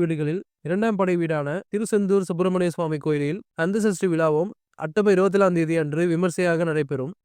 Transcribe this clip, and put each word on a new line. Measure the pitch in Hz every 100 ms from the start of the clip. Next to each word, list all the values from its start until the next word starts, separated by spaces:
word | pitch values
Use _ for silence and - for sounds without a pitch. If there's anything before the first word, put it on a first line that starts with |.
வீடுகளில் | 170 160 151 175 - _ 147
இரண்டாம் | 185 226 202
படை | 185 175
வீடான | 165 156 143 170 -
திருச்செந்தூர் | 208 226 214 196 196 185
சுப்பிரமணிய | 170 185 185 175 160
சுவாமி | 160 156 156
கோயிலில் | 147 143 185 - -
கந்த | 165 214 214
சஷ்டி | 180 190
விழாவும் | 165 160 151 190 - _ -
அக்டோபர் | 156 180 208
இருபத்தேழாம் | 185 190 196 196 175
தேதி | 160 165
அன்று | 147 151 175
விமர்சையாக | 165 180 165 180 165 170
நடைபெறும். | 156 143 139 131 -